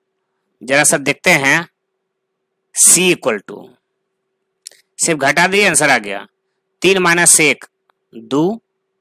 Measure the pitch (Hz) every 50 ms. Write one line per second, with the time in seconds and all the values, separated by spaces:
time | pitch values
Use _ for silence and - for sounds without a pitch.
0 | _ _ _ _ _ _ _ _ _ _ _ _ - 120 135 143 147 - 170 156
1 | 139 143 139 - - 185 175 147 135 139 147 165 170 - _ _ _ _ _ _
2 | _ _ _ _ _ _ _ _ _ _ _ _ _ _ _ - - - - 170
3 | 185 180 165 131 - 131 110 101 - - 104 92 87 - _ _ _ _ _ _
4 | _ _ _ _ _ _ _ _ _ _ _ _ _ - - _ _ _ _ -
5 | - - 165 147 135 139 143 165 175 185 190 202 208 190 160 135 151 143 131 117
6 | 107 101 98 101 101 - _ _ _ _ _ _ _ _ _ _ - 180 196 190
7 | 180 170 170 175 170 165 - - 156 143 123 - - - _ _ _ _ _ _
8 | _ _ _ 117 113 110 127 143 160 185 226 226 - _ _ _ _ _ _ _